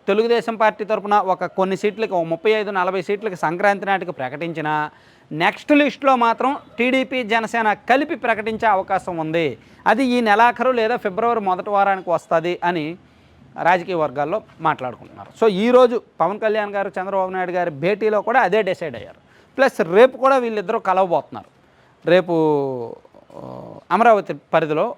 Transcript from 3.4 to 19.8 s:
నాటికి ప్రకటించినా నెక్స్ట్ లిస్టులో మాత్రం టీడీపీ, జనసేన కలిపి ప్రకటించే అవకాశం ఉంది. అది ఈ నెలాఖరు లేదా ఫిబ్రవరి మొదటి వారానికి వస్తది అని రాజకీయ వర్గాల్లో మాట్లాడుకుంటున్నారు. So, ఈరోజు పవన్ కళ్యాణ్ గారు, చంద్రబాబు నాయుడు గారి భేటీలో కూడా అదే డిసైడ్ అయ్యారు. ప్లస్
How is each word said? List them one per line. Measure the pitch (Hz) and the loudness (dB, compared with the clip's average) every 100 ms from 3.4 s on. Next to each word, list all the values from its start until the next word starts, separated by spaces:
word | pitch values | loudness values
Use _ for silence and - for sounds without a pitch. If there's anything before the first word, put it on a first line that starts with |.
| 156 175 202 196 196 | -4 0 2 2 -2
నాటికి | 190 180 | -2 -4
ప్రకటించినా | 151 127 143 170 160 151 151 151 - _ _ - | -8 -8 -6 -8 -6 -4 -2 -4 -10 _ _ -12
నెక్స్ట్ | 151 185 - - | -2 -2 -2 0
లిస్టులో | 294 285 - 277 254 | 2 2 0 2 4
మాత్రం | 233 226 247 285 - - | 2 2 -2 -4 -10 -4
టీడీపీ, | 247 262 262 254 | 0 0 -2 -4
జనసేన | 214 233 254 220 214 | -2 -2 -2 -2 0
కలిపి | 190 - 262 302 269 | -2 2 0 2 -4
ప్రకటించే | 240 214 214 220 226 | -2 -2 -4 -2 0
అవకాశం | 190 185 190 - 165 | 0 0 -4 -4 -6
ఉంది. | 156 165 151 110 - - 185 | -2 -2 -2 -4 -16 -4 0
అది | 226 254 | 2 2
ఈ | 247 | 0
నెలాఖరు | 220 202 240 240 254 | 2 4 4 4 -2
లేదా | 247 220 247 | 0 0 -2
ఫిబ్రవరి | 208 180 233 233 | -4 -2 -2 -2
మొదటి | 196 180 190 | -2 -4 -2
వారానికి | 202 196 190 180 | 0 2 0 -2
వస్తది | 165 - 165 170 175 | -4 0 -2 0 -2
అని | 175 175 151 175 _ _ _ _ - 151 | -2 -2 -6 -10 _ _ _ _ -20 -2
రాజకీయ | 156 185 175 175 | 2 2 0 -2
వర్గాల్లో | 147 135 147 208 - - | -2 -2 -4 -4 -8 -6
మాట్లాడుకుంటున్నారు. | 160 147 127 107 104 - - - 226 | -4 -2 -6 -12 -18 -20 -20 0 0
So, | |
ఈరోజు | 185 233 247 254 233 - - | 2 4 6 6 2 -8 -2
పవన్ | 165 202 | -2 0
కళ్యాణ్ | 220 214 208 | -2 -2 -2
గారు, | 202 196 190 | -4 -6 -6
చంద్రబాబు | 190 196 185 | -4 -2 -2
నాయుడు | 185 180 | -2 -4
గారి | 180 170 | -2 -4
భేటీలో | 139 170 202 220 208 | -2 -2 0 0 0
కూడా | 196 254 | 0 0
అదే | 214 214 | 2 0
డిసైడ్ | 190 175 160 117 | 0 -4 -8 -10
అయ్యారు. | 95 - _ _ _ - | -16 -20 _ _ _ 0
ప్లస్ | 262 - | 0 0